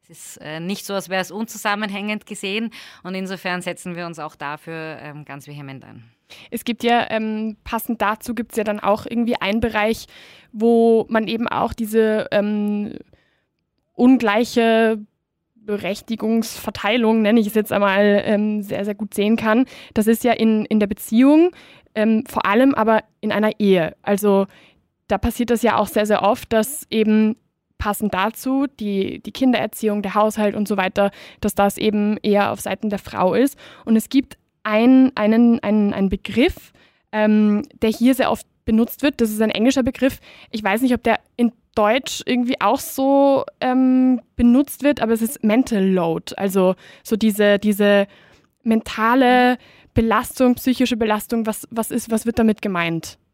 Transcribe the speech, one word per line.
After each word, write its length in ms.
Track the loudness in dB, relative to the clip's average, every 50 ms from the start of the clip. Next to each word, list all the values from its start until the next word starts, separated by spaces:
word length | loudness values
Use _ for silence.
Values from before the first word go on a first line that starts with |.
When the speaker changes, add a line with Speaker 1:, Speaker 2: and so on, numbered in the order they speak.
| _ _
Speaker 1:
Es 260 | -20 -20 -20 -20 -20
ist, 20 |
äh, 240 | -18 -14 -12 -12 -10
nicht 240 | -8 -8 -8 -8 -8
so, 80 | -8 -8
als 160 | -8 -6 -6
wäre 120 | -6 -6
es 100 | -6 -6
unzusammenhängend 920 | -8 -10 -10 -10 -12 -6 -4 -4 -4 -4 -6 -8 -8 -8 -8 -8 -8 -10 _
gesehen 440 | -14 -14 -10 -8 -6 -6 -6 -6 -8 -10 -14 -20 -20 -20 -16 -12
und 100 | -10 -8
insofern 480 | -8 -8 -8 -10 -8 -6 -6 -6 -6
setzen 360 | -6 -8 -10 -10 -12 -12 -10
wir 80 | -10 -10
uns 140 | -12 -12 -12
auch 180 | -14 -14 -14
dafür, 600 | _ -12 -12 -12 -12 _ -14 -12 -12 -12 -12 -14 -14
ähm, 240 | -16 -16 -16 -18 -16
ganz 220 | -16 -16 -16 -16
vehement 360 | -18 -16 -16 -16 -16 -16 -18 -20
ein. 260 | -20 -20 -20 -20 _ _ _ _ _ -20 -20 -16 -12
Speaker 2:
Es 140 | -12 -8 -6
gibt 200 | -6 -6 -2 0
ja, 280 | 0 2 2 0 -2
ähm, 460 | -4 -4 -4 -4 -6 -6 -6 -8 -8 _ _
passend 360 | -8 -8 -6 -4 -6 -4 -2
dazu 320 | -2 -2 -2 -4 -8 -10 -8
gibt's 220 | -8 -8 _ -6
ja 80 | -6 -4
dann 160 | -4 -6 -4
auch 260 | 0 -2 -2 -2 -4
irgendwie 300 | -6 -4 -2 -2 -2 -2
einen 240 | -2 -2 -2 -2 -2
Bereich, 460 | -2 -2 -2 -2 -2 -2 -2 -4 -8 _ -20 -20 -20 -20 -20 -20 _ _ -6
wo 520 | 0 2 4 4 6 6 4 4 2 2 0
man 180 | -2 -2 -2
eben 220 | -2 -4 -4 -4 -4
auch 240 | -2 -2 -4 -4 -4
diese, 520 | -6 -6 0 2 2 2 2 0 -2 -2 0
ähm, 680 | -2 0 0 0 -2 -2 -2 -2 -2 -4 -6 -8 -10 -14 -18 _ _ _ _ _ _ _ _ _ _ _ _ _ _ _ _ _ _
ungleiche 1000 | 2 6 6 6 6 4 2 2 2 0 0 0 0 2 4 4 4 2 2 0 -2 -8 _ _ _ _ _ _ _ _ _ _
Berechtigungsverteilung, 1700 | _ _ -8 -8 -6 -4 -6 -6 -8 -6 -10 -8 -4 -2 -2 0 0 -2 -4 -10 -10 -12 -12 -10 -6 -2 -2 0 2 2 2 2 2
nenne 200 | 2 4 4 2
ich 60 | 2
es 80 | 2 -2
jetzt 180 | -4 -2 -2 -2
einmal, 500 | 0 0 2 2 4 4 4 4 2 2
ähm, 380 | 0 0 0 0 -2 -4 -4
sehr, 240 | -6 -6 -6 -6 -4
sehr 100 | -6 -6
gut 180 | -8 -10 -8 -4
sehen 220 | -2 0 0 0
kann. 300 | 0 0 0 2 2 0 -2 -4 -20 -20 -6 _
Das 140 | 0 2
ist 160 | 2 2 2 2
ja 80 | 0
in, 320 | 2 2 2 2 2 0 0
in 160 | 0 0 0
der 80 | 0
Beziehung, 640 | 0 -4 -10 -6 0 2 4 6 6 8 6 6 4 2 -6 -20 -20 -20 -20 _ _ _
ähm, 280 | -2 0 2 2 0 -2 -4
vor 160 | -6 -4 -2
allem 300 | 2 2 4 4 4 4
aber 280 | 2 2 2 2 2 0 _ _ _
in 140 | -6 -4 0
einer 260 | 0 0 0 0 _
Ehe. 340 | 2 4 4 4 2 -2 -6 _ _
Also 440 | -2 -2 0 2 2 2 2 0 -2 _ _ _ _ _ _ _ _ _ _ _ _
da 80 | -4
passiert 320 | -2 -2 -4 -2 -2 -2 -2
das 140 | 0 0 2
ja 120 | 2 2
auch 120 | 2 -2
sehr, 180 | 0 0 -2 0
sehr 180 | 2 0 2 2
oft, 300 | 0 0 -2 -4 _ 0
dass 340 | 0 0 0 -6 -12 -12 _
eben 460 | -2 0 2 4 4 4 4 2 0 _ _ _ _ _ _ _ _
passend 360 | _ -4 -4 -4 -2 -4 -2 -2
dazu 520 | -2 -2 -2 -4 -6 -4 -2 -2 -2 -2 -4 _ -8
die, 400 | -6 -4 -2 -2 -2 -4 -6 -12
die 120 | _ -14
Kindererziehung, 680 | -6 0 0 2 2 0 -2 -4 -6 -4 -4 -2 -2 -2
der 140 | -4 -2 0
Haushalt 400 | 0 0 0 0 0 -2 -2 0
und 120 | -2 -4
so 100 | -2 -2
weiter, 340 | -2 -2 -2 0 0 0 0 -2 -8 -20 -20 -12 _
dass 120 | -6 -4 0
das 240 | 2 0 0 0
eben 400 | 0 -2 0 0 0 0 0 -2 -2 0
eher 280 | 0 2 2 2 0
auf 80 | -4 -6
Seiten 300 | -6 -8 -8 -6 -4 -6
der 100 | -6 -6
Frau 340 | -10 -10 -4 -2 0 0 2
ist. 220 | 2 0 0 -2 _ -20 -20 -20 -14 -2
Und 100 | 0 0
es 140 | 0 0 2
gibt 280 | 0 0 0 _ -14 _ _ _ _ _ _
ein-, 480 | -2 0 4 6 6 6 6 6 4 _
einen, 440 | 0 2 2 4 6 6 4 4 2
einen, 340 | 0 0 0 2 0 0 0
einen 160 | -2 -2 -2
Begriff, 640 | -2 -6 _ -4 0 0 0 0 0 -6 -18 _ _ _ _ _ _ _ _ _
ähm, 560 | -2 0 2 4 4 4 4 2 2 0 -4 _ -6 -2
der 100 | -2 -2
hier 240 | 0 2 2 2 2
sehr 160 | 2 0 -2
oft 160 | -2 -4 -8 _ _ _ _
benutzt 380 | 0 2 2 2 0 -2 -2 -2
wird. 180 | -2 0 0
Das 80 | -2 -2
ist 120 | 0 -2
ein 100 | -2 -2
englischer 320 | 0 2 2 2 2 2 -2
Begriff. 360 | -2 -2 0 -2 -2 -2 -4 _ -20 -20 -20 -20 _
Ich 140 | -12 -6 -2
weiß 180 | -2 0 0
nicht, 120 | 0 0 0
ob 100 | 0 0
der 160 | -2 -2 -2 _ _ _
in 180 | -2 -2 -2 _ _ _ _ _
Deutsch 480 | 0 2 2 2 0 -2 -6 -12 -10 -4
irgendwie 340 | -2 -2 -2 0 -2 -4 -2
auch 200 | 0 0 0 -2
so, 640 | -4 -8 -6 -2 0 2 4 4 4 4 2 0 -2 -6 _ _
ähm, 600 | -4 0 2 2 2 4 4 4 4 2 2 0 _ _ _
benutzt 460 | 2 4 4 6 4 2 0 -4 -2
wird, 180 | 0 0 0 0
aber 140 | 0 -2 0
es 80 | -2
ist 220 | -2 -6 -6 -2 0
Mental 420 | 2 2 2 2 0 0 0 2
Load, 480 | 2 2 0 0 -2 -2 -4 -6 -10 -8
also 380 | -6 -4 -2 0 2 2 2 0 _ -8 -20 -20 -20 _
so 120 | -4 -2
diese, 440 | 0 0 0 2 2 4 4 4 2
diese 480 | 2 -2 0 2 4 4 4 4 2 _ -6 _ _ _ _ _ _ _ _ _ _
mentale 960 | 0 0 0 0 -4 -6 -2 0 2 4 4 4 4 4 4 4 2 2 -2 _ -20 _ _ _ _ _
Belastung, 600 | 0 0 2 0 0 -2 -4 -2 2 2 2 2
psychische 420 | 2 0 -2 0 0 0 -2 0
Belastung. 480 | -2 -2 -2 -2 -4 -4 -4 -4 -4 -2
Was, 220 | -4 -6 -8 -12 _
was 220 | -8 -8 -6 -4
ist, 180 | -6 -8 -4 -4
was 160 | -4 -2 -2
wird 140 | -2 0 2
damit 240 | 2 2 2 0 -4
gemeint? 560 | -6 -4 -2 -2 -2 -4 -6 -6 -10 -20 _ _ _